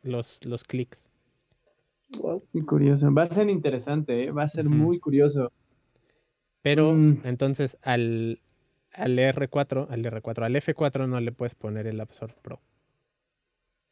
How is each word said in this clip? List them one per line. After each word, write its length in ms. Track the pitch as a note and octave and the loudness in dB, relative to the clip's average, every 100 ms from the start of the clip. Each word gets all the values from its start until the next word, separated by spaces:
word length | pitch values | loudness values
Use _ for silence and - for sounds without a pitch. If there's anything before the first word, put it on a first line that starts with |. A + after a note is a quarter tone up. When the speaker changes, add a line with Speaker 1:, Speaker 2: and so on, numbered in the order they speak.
Speaker 1:
los, 420 | C3 B2 A#2 - | -6 -6 -6 -8
los 180 | B2 A#2+ | -8 -8
clics. 460 | - B2+ B2 - - _ _ _ _ _ _ _ _ _ _ - | -6 -6 -6 -10 -18 _ _ _ _ _ _ _ _ _ _ -10
Speaker 2:
Guau. 240 | - F3+ _ | -6 -6 _
Speaker 3:
Qué 120 | E3 | -8
curioso. 480 | D3+ D3+ C#3+ C#3 C#3+ | 0 2 4 4 4
Va 100 | C#3 | 4
a 20 | E3+ | 2
ser 240 | F3 G#3 | 2 2
interesante, 720 | F#3+ D3 B2+ A#2 D3+ D3+ A#2+ | 0 -2 -4 -4 -4 -2 -2
¿eh? 60 | C3+ | -2
Va 140 | D3 | -2
a 40 | D3+ | -4
ser 180 | D#3+ D3+ | -2 2
Speaker 1:
Ujú. 80 | D3+ | 2
Speaker 3:
muy 240 | D#3+ F3 | 2 0
curioso. 520 | - C#3 D3 C#3+ B2 _ _ _ _ _ _ _ _ _ _ _ | 0 4 4 4 -4 _ _ _ _ _ _ _ _ _ _ _
Speaker 1:
Pero 300 | C#3+ D3 D#3 | 2 4 6
Speaker 3:
Mm. 300 | D#3+ D3+ C3 | 6 6 4
Speaker 1:
entonces 540 | B2 B2 C3+ C#3 C3+ - | 0 -2 0 0 -2 -4
al, 580 | - B2 A#2 A2+ A2+ A#2 _ _ _ _ _ | 0 0 0 -2 -4 -6 _ _ _ _ _
al 260 | - F3 B2 | -6 -2 2
R 300 | C3+ C#3 C#3 | 2 2 -2
cuatro, 400 | D3 C#3 C3 D3 | -2 -2 -4 -4
al 140 | A#2 A#2 | -6 -6
R 140 | A2 | -8
cuatro, 220 | A2+ A#2 | -8 -4
al 100 | A2+ C3+ | -2 -2
F 180 | - | -2
cuatro 320 | D3+ D3 C3+ C3 | -2 -2 -2 -4
no 100 | B2 | -2
le 120 | A#2 | -4
puedes 220 | B2 A#2+ | -6 -8
poner 320 | - G#2+ G#2+ G#2+ | -8 -8 -6 -6
el 140 | A2 | -8
Absorb 340 | G#2+ - A2 - | -10 -12 -16 -16
Pro, 200 | - B2+ _ _ _ _ _ _ _ _ _ _ _ _ _ | -18 -18 _ _ _ _ _ _ _ _ _ _ _ _ _